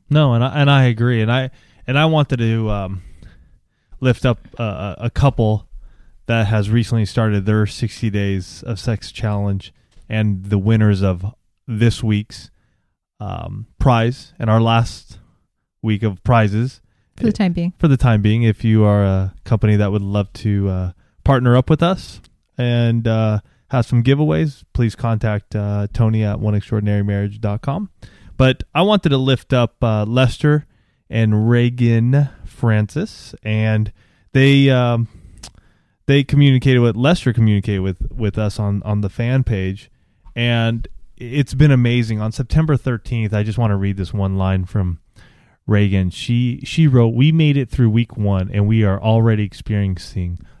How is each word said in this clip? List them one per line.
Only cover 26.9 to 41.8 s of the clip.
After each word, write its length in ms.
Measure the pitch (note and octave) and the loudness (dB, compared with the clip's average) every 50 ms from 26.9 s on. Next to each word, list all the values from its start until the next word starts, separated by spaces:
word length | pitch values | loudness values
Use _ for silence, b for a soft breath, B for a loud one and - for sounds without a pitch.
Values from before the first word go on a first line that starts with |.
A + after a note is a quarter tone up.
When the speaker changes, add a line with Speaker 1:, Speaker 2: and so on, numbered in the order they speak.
| G#2 G#2 G2+ | -2 -2 -2
Speaker 1:
marriage 360 | G2+ G2+ G2+ G2+ G2+ G#2 G#2+ | -2 -2 -4 -4 -6 -6 -6
dot 220 | A2 G#2 G#2 G#2+ - | -6 -6 -6 -6 -6
com. 280 | C#3+ C#3+ F3+ G#3+ - - b b b b b b b b | -6 -6 -6 -8 -10 -14 b b b b b b b b
But 280 | - C3 C3 C3 - - - - | 0 2 2 2 0 -6 -4 -2
I 80 | D3+ F3+ | 0 2
wanted 280 | G#3 G#3+ F#3+ - D#3 | 2 2 2 2 0
to 80 | C#3 C3 | 0 0
lift 340 | C3 C3 C3 - - - C3+ | 2 0 0 -2 -2 -2 0
up, 240 | B2 A#2+ A2+ - _ B2+ | 0 0 0 -2 _ -2
uh, 220 | A#2 A2 G#2+ G#2 | 0 0 0 -2
Lester 640 | G#2+ A#2 B2+ C3 A#2 - - - D3 D3 D3+ - _ _ _ _ _ _ _ _ - | 0 2 2 2 2 0 0 0 0 0 0 -2 _ _ _ _ _ _ _ _ -6
and 400 | - A2+ A2+ A2 G#2+ G#2+ G#2+ A2+ | -2 0 0 2 2 2 2 2
Reagan 800 | A#2+ A#2+ A#2+ B2 B2 A#2+ A#2+ A#2 A#2 A2+ A2+ B2 C3+ C#3+ C#3+ C#3 - - - | 2 2 2 0 0 0 0 2 2 2 2 2 2 2 0 0 -4 -10 -20
Francis, 880 | - - - - A#2 A2 G#2+ G#2+ - - D3 G3+ - - - - - - - - | -20 -8 -4 0 0 2 2 0 -2 -4 -6 -8 -8 -10 -16 -20 -20 -20 -12 -8
and 500 | A2 G#2+ A2 A2 A2 A2 G#2+ G#2+ - - _ _ _ _ _ _ _ - | -4 -2 -2 0 0 0 -2 -2 -4 -8 _ _ _ _ _ _ _ 2
they, 380 | C3 C3+ C#3 C#3 C#3 C#3 C3+ | 4 4 6 6 6 4 4
um, 380 | C3 B2 B2 A#2+ A#2+ A#2 A#2 b b b b b b b - - - - _ _ _ _ _ _ _ _ _ | 4 2 2 2 0 -2 -2 b b b b b b b -20 -20 -20 -20 _ _ _ _ _ _ _ _ _
they 180 | - C#3 C#3+ C3+ | 2 2 2 2
communicated 560 | - - C#3+ C#3+ C#3 C3 B2+ - C3+ B2+ B2 | 2 2 4 6 6 4 4 4 4 4 4
with, 160 | A#2+ A#2 A2 | 4 2 2
Lester 360 | A2+ B2 D3 F3+ - - C3 A2 | 2 2 2 2 2 0 -2 0
communicated 480 | A#2 A2 G#2+ G#2 G2+ F#2+ - G2+ F#2+ | 2 2 2 2 2 0 -2 -2 -2
with, 300 | F#2 F#2+ F#2 - - - | -2 -4 -4 -4 -8 -8
with 280 | - - A2 G#2 - A2 | -6 -4 -4 -4 -2 -2
us 200 | G#2+ G#2 - - | -4 -4 -4 -4
on, 240 | G#2 G2+ G2+ G2+ - | -4 -4 -4 -4 -4
on 200 | - G#2+ G#2 G2+ | -4 -4 -2 -4
the 80 | F#2+ | -4
fan 340 | - - A#2 A#2+ B2+ C3+ C3 | -4 -4 -4 -2 0 0 0
page, 460 | - A2+ F#2+ F#2+ F#2+ G2 G2+ - _ _ _ _ _ _ _ _ - - | -2 -2 -2 -4 -4 -6 -8 -12 _ _ _ _ _ _ _ _ -12 -6
and 540 | A#2+ A#2+ A#2+ A#2+ A#2 A2+ A2+ A#2 A2+ - - - - - - - | -4 -2 0 0 0 0 0 -2 -4 -6 -10 -12 -16 -20 -20 -20
it's 380 | - B2 A#2 B2+ D3 C3+ - - | -18 -14 -6 -4 -4 -4 -2 0
been 160 | C3 D3+ D3 | 2 4 4
amazing. 500 | C3+ B2+ | 4 4